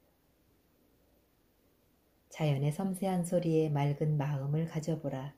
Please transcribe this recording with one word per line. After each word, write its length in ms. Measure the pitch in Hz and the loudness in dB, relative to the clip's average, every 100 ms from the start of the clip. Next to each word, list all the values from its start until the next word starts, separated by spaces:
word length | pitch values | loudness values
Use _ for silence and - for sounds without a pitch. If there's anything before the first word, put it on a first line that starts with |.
| _ _ _ _ _ _ _ _ _ _ _ _ _ _ _ _ _ _ _ _ _ _ _ | _ _ _ _ _ _ _ _ _ _ _ _ _ _ _ _ _ _ _ _ _ _ _
자연의 420 | - 156 139 147 | -2 0 2 0
섬세한 520 | 147 190 185 190 185 | 0 -2 -2 -2 0
소리에 440 | 170 175 165 160 156 | 0 0 2 2 2
맑은 480 | 143 143 143 156 151 | 2 2 2 2 2
마음을 500 | 139 139 139 151 165 | 0 -2 -2 -2 -2
가져보라. 680 | 160 156 160 143 135 143 | -4 -2 -2 -2 -6 -6